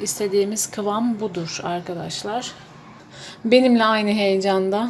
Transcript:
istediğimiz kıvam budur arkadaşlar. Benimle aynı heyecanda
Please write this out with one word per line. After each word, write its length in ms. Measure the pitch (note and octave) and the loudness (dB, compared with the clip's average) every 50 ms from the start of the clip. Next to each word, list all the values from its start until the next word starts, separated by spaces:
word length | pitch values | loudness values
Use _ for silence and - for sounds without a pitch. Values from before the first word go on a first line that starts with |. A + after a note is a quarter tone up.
istediğimiz 680 | G3+ G3 - - G#3+ G3+ F#3+ G3+ G3 G3+ A3 G#3+ - - | -8 -8 -4 -4 -4 0 0 0 0 0 -2 -4 -6 -6
kıvam 480 | - - G3+ G#3 G3+ A3 A#3 B3 A#3 G#3 | -6 -4 -4 -2 -2 0 0 0 -2 -2
budur 420 | G#3+ G#3 F3 F3+ E3 D#3 - - - | -4 -6 -4 -6 -6 -6 -8 -8 -6
arkadaşlar. 880 | F3 F3 F3 F3 - F3 E3+ D#3 E3 E3 - - G#3 G#3+ B3 B3 - - - - - - - - - - - - - - - - - - - - | -6 -6 -6 -6 -8 -8 -8 -8 -8 -8 -8 -8 -6 -6 -6 -6 -8 -12 -16 -20 -20 -20 -20 -20 -20 -20 -20 -20 -20 -20 -20 -18 -18 -18 -8 0
Benimle 400 | A3+ A#3+ B3+ C4 B3+ A#3+ A#3 A3 | 4 6 6 8 6 6 6 6
aynı 240 | A3 A3 G#3+ G#3 G#3 | 4 2 2 2 2
heyecanda 800 | G#3 G#3+ G3+ G3 F#3+ F#3+ F#3+ G3 F#3+ F#3+ F#3+ F#3+ G3 G#3 A#3 A#3+ | 2 2 2 2 2 2 2 2 2 2 2 0 0 -2 -2 -4